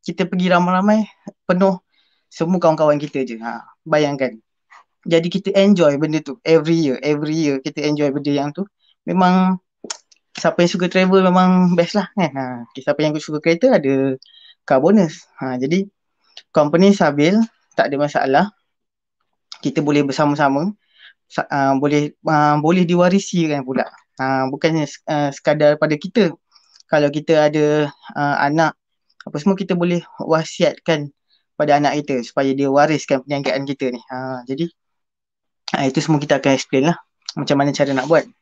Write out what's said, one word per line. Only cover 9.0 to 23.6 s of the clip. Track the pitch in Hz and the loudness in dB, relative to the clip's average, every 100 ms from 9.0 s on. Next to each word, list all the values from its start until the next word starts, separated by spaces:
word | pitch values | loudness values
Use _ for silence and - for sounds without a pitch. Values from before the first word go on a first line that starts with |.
| - | -4
Memang | 175 180 185 185 185 _ _ - - _ _ _ | 2 4 4 2 -2 _ _ -18 -18 _ _ _
siapa | - 170 - | -4 -2 2
yang | 175 | 0
suka | 185 180 | 0 -2
travel | 185 185 190 185 | 0 4 4 4
memang | 180 185 185 180 175 | 4 4 4 4 2
best | 170 | 0
lah | 208 190 | -2 -4
kan. | - 165 | -4 -4
Ha, | 139 131 123 117 | -4 -8 -10 -14
okey, | - 131 | -8 -4
siapa | 147 | -2
yang | 151 151 | -2 -2
suka | - 151 | -6 -4
kereta | 165 170 262 | -2 2 2
ada | 208 139 135 135 131 _ - - _ | 2 2 0 0 -4 _ -20 -20 _
car | - 135 | 0 2
bonus. | 156 208 170 - - - | 4 4 2 -4 -20 -12
Ha, | 131 127 | -8 -6
jadi | 135 180 196 _ _ _ _ - _ | -2 -2 -4 _ _ _ _ -20 _
company | - 147 170 196 | 0 2 4 4
stabil, | 202 160 143 156 214 226 _ _ | 4 2 2 2 2 -2 _ _
tak | - 127 | -2 -2
ada | 139 | 0
masalah. | 147 - 135 139 202 _ _ _ _ _ _ _ _ _ _ - | -2 -2 0 2 0 _ _ _ _ _ _ _ _ _ _ -8
Kita | 147 139 | -4 -2
boleh | 147 147 | 0 0
bersama-sama, | 139 135 147 147 143 139 180 208 _ _ - _ _ | 0 0 0 2 0 0 -4 -8 _ _ -20 _ _
sa-, | - - | -8 -4
ah, | 143 135 135 | -2 0 0
boleh, | 143 147 147 _ - | 0 0 -2 _ 0
ah, | 151 147 151 | 2 4 2
boleh | 151 185 | 2 2
diwarisi | 170 175 180 196 - 180 160 | 2 2 2 0 0 -2 -2
kan | 143 | -2